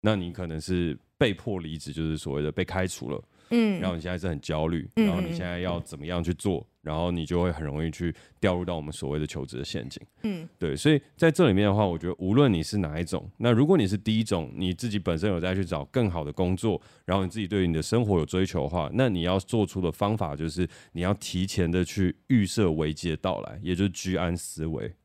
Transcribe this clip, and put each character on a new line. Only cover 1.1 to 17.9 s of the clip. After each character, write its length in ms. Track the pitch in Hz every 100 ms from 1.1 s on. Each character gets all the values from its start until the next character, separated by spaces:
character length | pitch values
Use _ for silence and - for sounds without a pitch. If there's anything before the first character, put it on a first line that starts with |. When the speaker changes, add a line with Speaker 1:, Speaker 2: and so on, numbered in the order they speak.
| _
Speaker 1:
被 160 | 127
迫 260 | 98 - 95
离 160 | 80 80
职， 160 | -
就 120 | 76
是 120 | 80 78
所 200 | 76 69
谓 80 |
的 80 | 76
被 120 | 76
开 220 | 90 95 92
除 240 | - 60
了。 100 | - - _ _
Speaker 2:
嗯。 300 | 233 220 180
Speaker 1:
然 100 | 92
后 60 | 85
你 60 |
现 100 | 85
在 60 | 90
是 100 | 90
很 120 | 76
焦 280 | - 78 80
虑， 200 | 85 67 -
Speaker 2:
嗯， 100 | 214
Speaker 1:
然 80 | 175
后 60 |
你 80 | 175
现 100 | -
在 200 | 87 87
要 200 | 90 87
怎 180 | - 76
么 80 | 78
样 180 | 87
去 100 | 85
做， 260 | 82 101 82
Speaker 2:
嗯， 20 |
嗯。 60 | - _ 78
Speaker 1:
然 80 | 78
后 160 | 87
你 140 | 87 78
就 160 | 87
会 80 | 90
很 140 | 78 76
容 200 | 76 82
易 60 |
去 220 | - 85 78 - _
掉 160 | 98 90
入 80 |
到 120 | 90 85
我 60 |
们 120 | 76
所 160 | 73 67
谓 100 | 76
的 80 | 76
求 180 | - 65
职 120 | 62
的 60 |
陷 240 | 71 - 65
阱。 140 | - - _
Speaker 2:
嗯。 240 | 220 180 165 _
Speaker 1:
对， 160 | - 135
所 160 | 151
以 100 | 147 - _
在 160 | 165
这 160 | 156 160
里 60 |
面 120 | 95 104
的 80 |
话， 120 | 101 101
我 120 | 82
觉 100 | 85
得 80 | -
无 140 | 92
论 180 | 120 143
你 100 | 87
是 160 | 78 104
哪 200 | 82 78
一 60 | 87
种， 240 | 92 - -
那 140 | 117
如 140 | 113 147
果 120 | 185
你 100 | 98
是 100 | 104
第 220 | 110 110
一 40 |
种， 280 | 110 92 67
你 200 | 50 90
自 160 | 87 120
己 100 | 101
本 180 | 90 82
身 120 | 101
有 100 | 90
在 160 | 90 95
去 80 |
找 220 | 85 82 69
更 260 | 131 110
好 140 | 85 73
的 60 |
工 240 | 73 90 92
作， 240 | 113 90 - - -
然 120 | 95
后 60 |
你 60 | 92
自 100 | 101
己 80 | 92
对 180 | 101 90
你 80 |
的 80 | 80
生 240 | 78